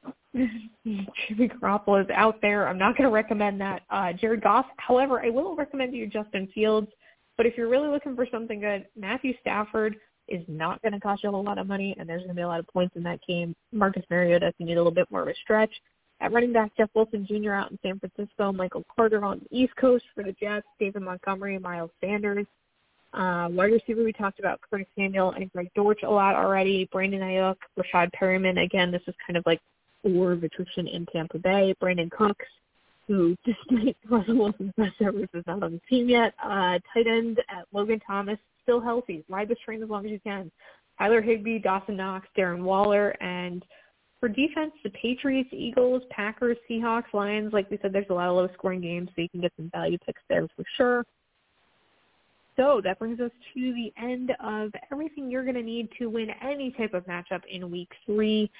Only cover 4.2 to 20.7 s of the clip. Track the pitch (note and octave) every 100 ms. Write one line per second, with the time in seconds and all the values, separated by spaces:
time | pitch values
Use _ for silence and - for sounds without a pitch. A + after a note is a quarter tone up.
4.2 | A3 A3+ G#3 A3 C4 - - B3 C4+ B3+
5.2 | A3+ A#3 F#4 D#4+ C#4+ C#4 B3+ B3+ G#3+ G#3+
6.2 | G#3+ G3 F#3+ - G#3+ A3 G#3+ _ _ _
7.2 | _ - A#3 A#3+ A#3 B3+ D4+ C#4+ D4 B3+
8.2 | B3 A3+ A3+ G#3 G#3 G3+ G3 - G3 B3
9.2 | C4+ B3 - G3+ G#3+ A3 A3 G#3+ _ _
10.2 | - F3+ E3+ D#3 E3 F#3+ A3 G3+ G3+ G3+
11.2 | G#3 G3+ G3+ G3+ F#3+ G3 G3 F#3+ F3 E3+
12.2 | F3+ F3 F3 E3+ E3+ F#3 F3+ F3 F3 F3
13.2 | - F3 E3+ E3 _ A3 G3 F#3+ - F3
14.2 | F3 F3 F3 - E3+ E3+ E3+ E3+ F3 F#3+
15.2 | D#3 - - G#3+ A3 - - _ _ _
16.2 | - A#3 A#3+ A#3 G#3+ - G#3+ A3 A3 G#3+
17.2 | G3 G#3 G#3 G3 - G3 G3 F#3+ F#3+ -
18.2 | G#3 - G3+ F#3+ F#3 - - - A3 G#3+
19.2 | G3+ G3 - B3 B3+ - C4 B3 - -
20.2 | G3+ F#3+ G#3 G#3 -